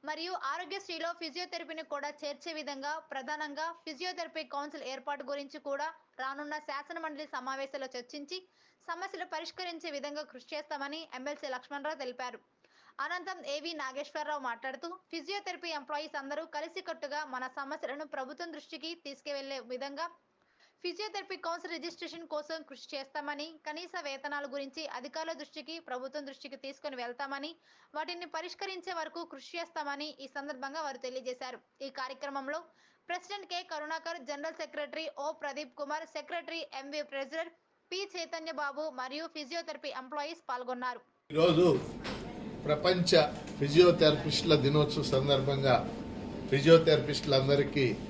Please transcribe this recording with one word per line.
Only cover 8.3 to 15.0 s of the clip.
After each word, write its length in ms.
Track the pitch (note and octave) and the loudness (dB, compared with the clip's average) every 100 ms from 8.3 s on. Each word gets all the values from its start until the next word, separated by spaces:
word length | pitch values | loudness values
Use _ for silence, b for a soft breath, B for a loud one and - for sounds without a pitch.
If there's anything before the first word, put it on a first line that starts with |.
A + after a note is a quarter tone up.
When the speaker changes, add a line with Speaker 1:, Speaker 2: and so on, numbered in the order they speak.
| F#4 F#4 _ _ _ - | -10 -10 _ _ _ -8
Speaker 1:
సమస్యలు 360 | E4+ F#4+ F#4+ F4+ | -6 -6 -6 -6
పరిష్కరించే 560 | D#4+ E4 - F4+ E4 E4 C#4+ | -6 -6 -6 -6 -6 -6 -6
విధంగా 260 | C#4 D4 D4+ | -6 -8 -8
కృషి 160 | B3+ - D4+ | -14 -8 -8
చేస్తామని 440 | D4+ D4 C#4 D#4 D#4+ B3+ | -6 -6 -4 -6 -10 -8
ఎమ్మెల్సీ 300 | C4 D4 C#4+ B3+ | -6 -6 -6 -6
లక్ష్మణరావు 440 | - C#4+ C#4+ D#4 | -6 -6 -4 -4
తెలిపారు. 360 | B3+ B3 B3+ A3+ _ _ b b b b | -6 -6 -8 -8 _ _ b b b b
అనంతరం 380 | D4 F4+ F4 F#4 C4 C#4+ | -4 -4 -4 -6 -4 -4
ఏవీ 160 | D#4+ D#4+ | -4 -4
నాగేశ్వరరావు 600 | C4+ B3+ C#4+ D#4 D4+ D4+ C4 | -6 -6 -6 -4 -2 -2 -2
మాట్లాడుతూ, 380 | A#3 C4 C4 E4+ F4+ | -4 -6 -6 -8 -10